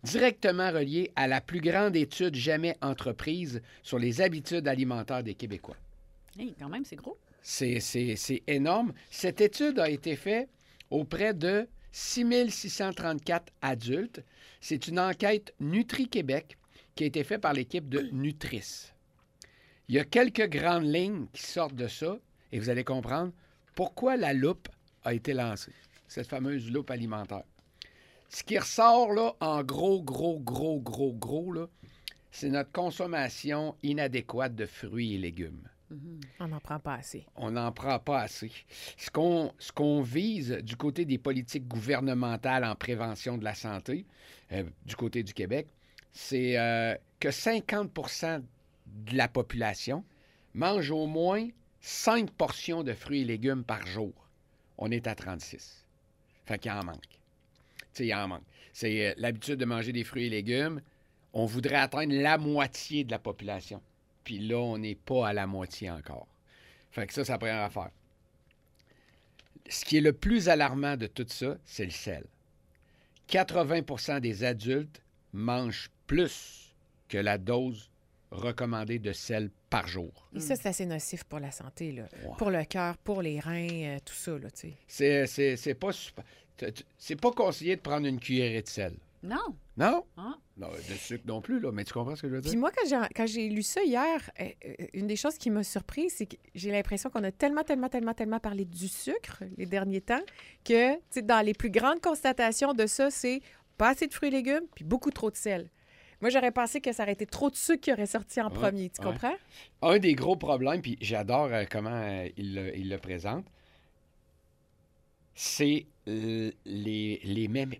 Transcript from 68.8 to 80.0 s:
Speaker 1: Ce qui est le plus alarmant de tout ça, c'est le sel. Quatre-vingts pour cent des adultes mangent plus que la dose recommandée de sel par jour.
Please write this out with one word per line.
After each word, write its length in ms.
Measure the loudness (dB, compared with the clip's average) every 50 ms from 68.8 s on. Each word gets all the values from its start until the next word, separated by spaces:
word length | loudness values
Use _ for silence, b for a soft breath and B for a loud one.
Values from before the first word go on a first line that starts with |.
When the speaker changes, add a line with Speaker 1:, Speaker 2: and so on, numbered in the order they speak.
| _ b b b b b b b b b b b b _ _ -20 _ -10
Speaker 1:
Ce 160 | -10 -8 -4
qui 140 | 2 4 6
est 20 |
le 120 | 6 6 4
plus 360 | 4 4 4 4 4 6 6
alarmant 480 | 6 6 6 2 2 0 0 0 0
de 100 | -2 -4
tout 200 | -6 -6 -6 -8 -8
ça, 280 | -6 -4 -4 -4 -4 -6 -10
c'est 200 | -16 -6 -6 -6
le 60 | -4
sel. 340 | -4 -8 -8 -8 -8 -8 -10 -14 _ _ _ _ _ _ _ _ _ b b b b b b b b b b
Quatre-vingts 560 | 0 2 2 2 4 4 2 2 4 2 0 0
pour 180 | -2 -6 -6
cent 180 | -4 -2 -2 0
des 240 | 0 -2 -2 0 0
adultes 580 | 0 0 0 0 0 2 2 0 -2 -10 -20 _ _ _ _ _ _ -6
mangent 580 | -4 -2 0 0 0 -2 -2 -4 -6 -8 -12 _ _ _
plus 680 | _ 4 4 4 2 0 -6 -16 -16 -18 -20 -20 -20 _ _ _ _ _ _ _ _
que 100 | -4 0
la 200 | 2 2 2 0
dose 520 | 0 0 0 2 2 0 -4 -8 -12 -20 _ _ _ _ _ _ _ _
recommandée 680 | -10 -6 -4 -4 -2 -2 -2 -2 -2 -2 -2 -2 -4 -2
de 140 | -2 -4 -6
sel 380 | -6 -6 -4 -2 -2 -2 -2 -6 _ _ _
par 160 | 0 0 0
jour. 420 | 0 -4 -6